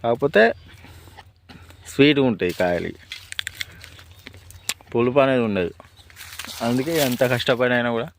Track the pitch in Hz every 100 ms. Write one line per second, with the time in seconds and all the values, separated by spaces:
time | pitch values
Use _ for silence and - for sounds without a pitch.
0 | 117 120 143 202 226 - - - - -
1 | - - - _ _ - - - - -
2 | 143 143 131 101 90 - 90 87 85 -
3 | - - - - - - - - - -
4 | - - - - - - - - - 120
5 | 123 135 135 131 113 98 87 - - -
6 | - - - - - - 117 127 139 165
7 | 135 123 127 120 - 120 123 123 120 117
8 | 143